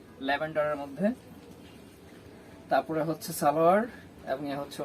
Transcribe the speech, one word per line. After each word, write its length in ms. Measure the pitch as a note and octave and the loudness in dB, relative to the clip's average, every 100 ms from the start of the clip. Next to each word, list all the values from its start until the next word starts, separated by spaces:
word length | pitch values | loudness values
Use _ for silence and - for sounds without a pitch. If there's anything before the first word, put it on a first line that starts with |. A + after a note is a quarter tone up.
| - - C3+ | -20 -8 -2
ল্যাভেন্ডারের 500 | C#3+ D#3 D#3 D3+ D3 | 0 0 0 0 0
মধ্যে, 260 | C#3+ C#3 G3+ B3+ - - - - - - - - - - - - - - - | -6 0 0 0 -6 -20 -20 -20 -20 -20 -20 -20 -20 -20 -20 -20 -20 -20 0
তারপরে 300 | C3+ C3 D#3+ D#3 | 2 2 -2 -2
হচ্ছে 200 | D#3 - D#3+ | -4 -6 0
সালোয়ার 400 | D3 D3+ E3 G3 A#3+ - - - - | 2 6 6 6 4 -6 -18 -14 -6
এবং 120 | C3+ D3 | -6 -4
এ 40 | C#3 | -6
হচ্ছে 200 | C#3 - | -8 -8